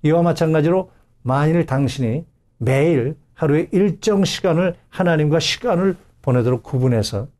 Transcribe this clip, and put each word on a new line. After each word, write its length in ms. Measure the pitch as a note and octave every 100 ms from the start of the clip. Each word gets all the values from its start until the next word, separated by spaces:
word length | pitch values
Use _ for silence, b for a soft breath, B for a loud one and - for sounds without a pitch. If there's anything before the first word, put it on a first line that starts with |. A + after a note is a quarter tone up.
이와 200 | D3+ E3
마찬가지로 680 | E3+ D#3+ E3 D#3 D3+ F#3 F#3 b b _
만일 440 | B2 C3+ D3+ E3+ D#3+
당신이 580 | C3+ C#3 - A#2+ B2+ E3+ _ _ _
매일 580 | A#2+ C3 D#3 D3+ A#2+ D#3+ _
하루에 340 | - D#3 D3+ -
일정 520 | F3+ G3+ D#3+ - G3+
시간을 520 | F#3 - F#3 D#3+ F#3 E3+ _
하나님과 520 | - F3+ D#3 D3+ D#3+
시간을 560 | D#3 - B3 F3 F#3+ F3 - _
보내도록 400 | - B2 A#2+ B2
구분해서 680 | - C3+ B2+ A#2 G2+ G2+ A2 _